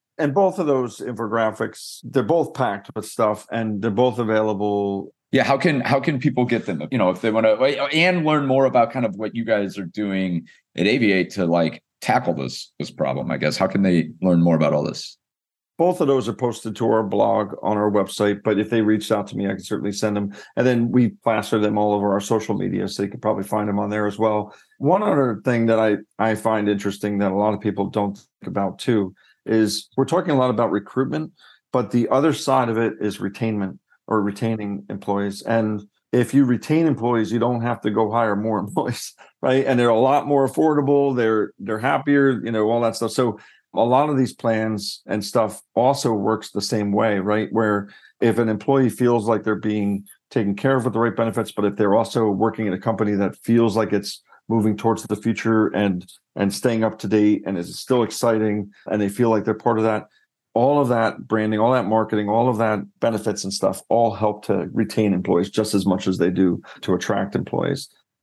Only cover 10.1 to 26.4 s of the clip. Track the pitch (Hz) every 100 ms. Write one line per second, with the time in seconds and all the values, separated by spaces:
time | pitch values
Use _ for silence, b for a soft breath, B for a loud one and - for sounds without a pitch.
10.1 | 95 95 87 - B B - 95 131 110
11.1 | 95 90 101 87 85 82 - _ - -
12.1 | 120 127 71 65 - - - 67 - 67
13.1 | 67 65 69 76 - 95 95 98 87 78
14.1 | - 92 87 85 80 73 73 73 - -
15.1 | - _ _ _ _ _ - 175 175 147
16.1 | 135 110 - 123 117 113 104 117 110 104
17.1 | 104 107 104 104 - 92 107 107 101 98
18.1 | - 104 101 - - 107 117 107 107 -
19.1 | 104 101 101 101 98 - 107 101 101 107
20.1 | 104 101 B B B 123 120 117 127 117
21.1 | - - 107 101 110 104 104 107 104 101
22.1 | 98 101 113 104 98 95 98 98 - 101
23.1 | - 110 101 98 107 104 101 104 104 104
24.1 | 104 110 107 101 B B B 139 180 208
25.1 | 151 127 104 - 120 113 113 110 101 -
26.1 | - 110 107